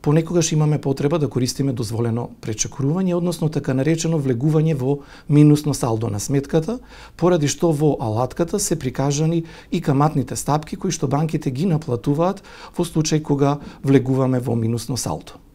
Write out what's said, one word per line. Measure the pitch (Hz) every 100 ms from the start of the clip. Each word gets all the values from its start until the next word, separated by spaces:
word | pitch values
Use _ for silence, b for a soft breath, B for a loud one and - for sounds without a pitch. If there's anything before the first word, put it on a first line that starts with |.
понекогаш | - 151 160 175 165
имаме | 156 151 147
потреба | 143 135 143 165
да | 139
користиме | 123 127 - 139
дозволено | 120 110 110 117 113 117 -
пречекорување, | - 107 - - 135 170 190
односно | 175 175 170 156
така | 156 -
наречено | 131 135 165 165 165
влегување | 131 117 147 156 156
во | 147 123 143 B B B
минусно | 147 151 147 151
салдо | 131 113 113 113
на | 104
сметката, | - 139 135 165 160 247 B B B -
поради | 175 175 143
што | - 170
во | 147 151 135
алатката | 110 110 127 - 170 208
се | - 160
прикажани | 135 120 139 143 160 170 165 B B
и | 170
каматните | 165 135 147 147 123 117
стапки | - 147 156 -
кои | 190
што | - 139
банките | 139 160 156 156
ги | 127 190
наплатуваат | 151 151 120 139 143 175 196 B B B -
во |
случај | 175 160 156 156
кога | 156 143 143 143 B B
влегуваме | 135 139 120 131 131 127
во | 123 117
минусно | 110 117 - 123
салдо. | - 78 - - -